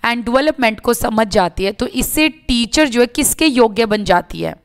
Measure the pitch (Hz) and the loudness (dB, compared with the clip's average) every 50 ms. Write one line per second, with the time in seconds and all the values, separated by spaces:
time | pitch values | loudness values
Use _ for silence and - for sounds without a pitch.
0 | - 233 240 240 226 240 240 262 277 311 311 302 247 226 220 - - - 240 - | -2 -2 -4 -2 -4 0 0 2 2 2 0 0 0 -2 -2 -2 -2 -2 -2 0
1 | - 214 220 214 220 214 180 214 185 175 - - 185 190 202 _ 240 254 - 254 | -2 -4 0 0 -2 0 2 0 0 0 -2 -4 -4 -4 -2 _ -6 -4 -2 -4
2 | 247 - - 302 302 311 - - _ - 254 240 233 - - - 311 285 220 240 | -4 -2 0 0 0 0 0 -4 _ -4 -2 -2 -2 -2 2 2 2 2 4 2
3 | 240 240 240 - 294 - - - 320 320 262 247 240 220 208 190 233 220 208 214 | 0 0 0 -2 -2 -2 0 0 0 2 4 4 2 2 4 0 0 0 0 -2
4 | 208 175 185 175 180 _ - 165 165 160 151 _ _ | 2 2 2 2 2 _ -10 -8 -8 -8 -8 _ _